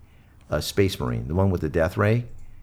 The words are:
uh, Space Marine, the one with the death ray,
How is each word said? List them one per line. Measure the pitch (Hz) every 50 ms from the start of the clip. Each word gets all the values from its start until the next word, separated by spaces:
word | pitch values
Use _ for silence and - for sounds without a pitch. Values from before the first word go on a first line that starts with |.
| - - - - - - - - - -
uh, | - 76
Space | 76 - - - 101 92 - -
Marine, | 71 62 60 58 57
the | 64 80
one | 90 95 98
with | 92 85
the | - 76
death | 71 85 80 90 -
ray, | 101 104 104 110 120 120 - - - - - - -